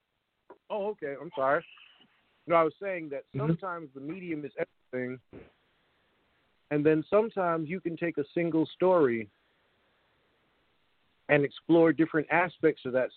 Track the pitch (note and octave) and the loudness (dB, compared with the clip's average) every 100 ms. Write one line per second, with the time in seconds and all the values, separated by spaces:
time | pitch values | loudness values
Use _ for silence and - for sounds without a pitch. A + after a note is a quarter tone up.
0 | _ _ _ _ - - - G#3 G3+ G#3 | _ _ _ _ -20 -20 -10 -6 -6 -6
1 | D3 C#3 D3+ - C3 D#3 E3 - - _ | -8 -10 -10 -2 2 2 0 -16 -20 _
2 | _ _ _ _ - E3+ D#3+ - G3 F3+ | _ _ _ _ 0 2 2 0 -6 -6
3 | D#3+ C#3 - C3+ D3 E3 F#3+ E3+ D3+ C3+ | -6 -10 -8 -4 -2 -2 -4 -10 -12 -14
4 | C#3+ F#3 F3+ D#3 C#3+ - E3 _ _ B2+ | -12 -10 -8 -8 -8 -8 -10 _ _ -8
5 | B2 B2+ _ - - _ _ _ _ _ | -6 -8 _ -20 -20 _ _ _ _ _
6 | _ _ _ _ _ _ - D3 D3 D#3 | _ _ _ _ _ _ -4 0 2 2
7 | D3+ G#3 A3 G3+ F3 E3 D3+ F3+ E3+ D#3+ | 2 0 0 0 -2 -2 -4 -6 -8 -6
8 | E3+ D#3 C#3+ - E3+ D#3+ D#3 - F#3 F3+ | -6 -4 -6 -4 -2 0 -2 0 2 4
9 | C3+ A#2 G#2 _ _ _ _ _ _ _ | 2 0 -6 _ _ _ _ _ _ _
10 | _ _ _ _ _ _ _ _ _ _ | _ _ _ _ _ _ _ _ _ _
11 | _ _ - D3 C#3+ - - E3 E3 C#3+ | _ _ 2 2 2 -2 2 6 6 4
12 | D#3+ D#3+ C#3 D#3 F3+ - D#3+ C#3 C3 B2+ | 0 0 0 0 0 0 0 0 -2 -2
13 | B2 | -2